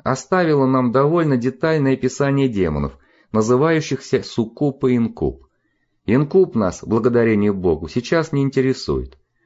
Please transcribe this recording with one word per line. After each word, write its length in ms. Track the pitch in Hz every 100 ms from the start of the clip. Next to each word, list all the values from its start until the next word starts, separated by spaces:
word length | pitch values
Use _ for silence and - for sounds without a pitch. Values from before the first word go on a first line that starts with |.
оставило 640 | - 127 - 185 175 147 131
нам 240 | 131 123
довольно 460 | 120 143 170 156 131
детальное 580 | 123 - 160 160 135
описание 540 | 131 131 - 139 139 135
демонов, 500 | 104 87 73 71 - _ _ _
называющихся 920 | 104 110 123 160 160 151 135 - 123
«Суккуб» 600 | - - 113 - 147 139
и 120 | 131 123
инкуб. 500 | 113 - 71 62 _ _ _ _ _ _ -
Инкуб 500 | 120 147 190 185 113
нас, 260 | 95 87
благодарение 680 | - 110 120 120 113 107 104
Богу, 360 | 98 90 78 80
сейчас 440 | 123 - 165 156
не 100 | 143
интересует. 760 | 139 135 131 127 - 69 65 - _ _